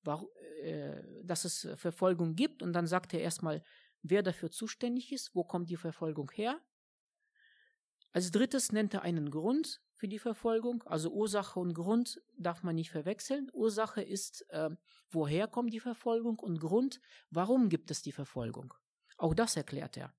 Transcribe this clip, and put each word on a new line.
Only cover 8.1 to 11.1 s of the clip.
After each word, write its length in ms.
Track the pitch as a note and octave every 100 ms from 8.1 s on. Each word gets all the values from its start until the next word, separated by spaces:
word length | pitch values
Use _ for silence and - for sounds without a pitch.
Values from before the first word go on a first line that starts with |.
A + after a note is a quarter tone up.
Als 180 | F3 F3+
drittes 400 | G#3 B3+ C4+ -
nennt 200 | G#3+ G#3+
er 80 | F#3+
einen 280 | F3 E3+ D3
Grund 500 | D3 F#3 C#4 D#4+ - _
für 140 | _ G3+
die 100 | G#3
Verfolgung. 640 | A#3+ G#3+ A#3 A3+ A#3+ A#3+
Also 280 | - E3 D#3+